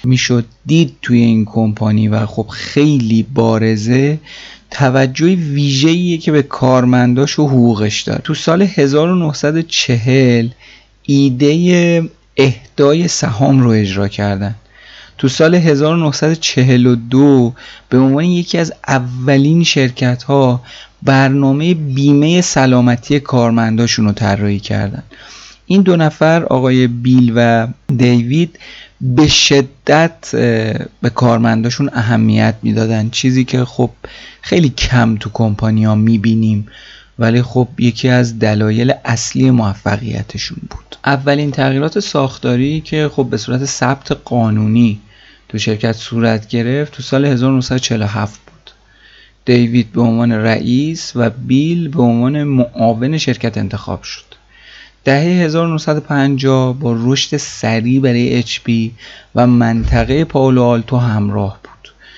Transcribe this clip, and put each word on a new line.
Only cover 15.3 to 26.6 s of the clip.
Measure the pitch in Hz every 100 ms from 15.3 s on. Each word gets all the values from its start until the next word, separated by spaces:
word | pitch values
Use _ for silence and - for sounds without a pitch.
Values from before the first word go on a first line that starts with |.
| 131 160 180
هزار | 160 143 151 170
و | 156
نهصد | - 151
و | 160
چهل | - - 131 123 123
و | 120
دو | 117 131 143 131 117 120 - - -
به | 127
عنوان | 135 139
یکی | 175 175 175 170
از | 165 - -
اولین | 135 123 123 127 139 143 170
شرکت‌ها | 165 143 127 123 127 123 - 139 131 123 - - - _
برنامهٔ | 135 135 135 139 139 143 170
بیمهٔ | 165 147 131 143 143 151 180
سلامتی | - 147 131 123 123 120 - 143
کارمنداشون | 139 127 117 117 113 110 117 - 107
رو |
طراحی | 101 104 98 104 101
کردن. | - 104 101 - - - - - - - -
این | 190
دو | 185 170
نفر، | 156 - 160 165
آقای | - 131